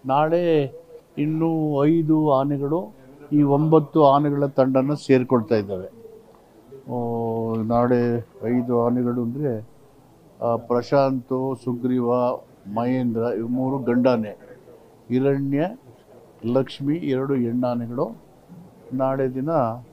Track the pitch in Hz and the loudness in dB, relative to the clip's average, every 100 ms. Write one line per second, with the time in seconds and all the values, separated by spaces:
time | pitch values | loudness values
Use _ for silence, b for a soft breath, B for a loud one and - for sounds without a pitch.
0 | 131 139 156 170 175 156 139 - - - | 0 0 2 2 2 2 0 -6 -20 -20
1 | _ - 147 156 165 160 151 139 147 165 | _ -4 -2 0 0 0 0 2 2 2
2 | 156 156 151 131 139 143 139 160 214 - | 2 2 4 2 2 -2 -2 -4 -6 -18
3 | - - - 147 143 139 156 156 147 160 | -20 -20 0 2 4 4 6 4 4 4
4 | 143 139 147 143 143 139 131 131 135 147 | 6 6 2 0 -2 2 2 2 0 -4
5 | - 131 123 127 107 113 98 95 95 - | 2 2 4 0 2 -2 0 -8 -10 -16
6 | - - - - _ - - 135 131 123 | -20 -20 -20 -20 _ -20 -20 -20 -8 -6
7 | 117 117 117 113 113 113 110 117 123 123 | -4 -4 -4 -4 -2 -2 0 2 4 2
8 | 120 117 110 - 110 123 120 120 120 123 | 2 -2 -6 -8 -2 -2 0 2 2 0
9 | 120 120 117 131 147 110 110 - - _ | -2 -2 -4 -4 -4 -6 -10 -20 -20 _
10 | _ _ - _ 117 117 - 120 120 143 | _ _ -20 _ -4 -4 0 -2 2 2
11 | 135 131 120 127 135 127 131 120 127 127 | 2 0 -4 -4 -4 -6 -6 -4 -2 0
12 | 120 123 123 - - - 98 107 123 127 | 0 0 0 -4 -12 -20 -8 -4 -2 -2
13 | 120 113 117 104 117 123 131 139 120 120 | -2 -2 -2 -4 -4 -4 -4 -4 0 2
14 | 127 120 107 - - - - - - - | 2 2 -2 -10 -20 -20 -20 -20 -20 -20
15 | - 127 139 139 139 139 175 247 120 117 | -4 0 0 0 -2 -2 -4 -6 -20 -20
16 | _ - - - 110 131 131 - 139 160 | _ -20 -20 -10 -2 -2 -2 -6 -4 -4
17 | 147 131 139 139 117 123 123 120 117 120 | -2 -4 -2 -2 -2 -2 -2 -4 -6 -6
18 | 190 233 - - _ - - - - 131 | -6 -8 -20 -20 _ -20 -20 -20 -10 -4
19 | 131 135 135 131 147 165 117 117 123 | -2 0 -2 -4 -2 0 0 -4 -14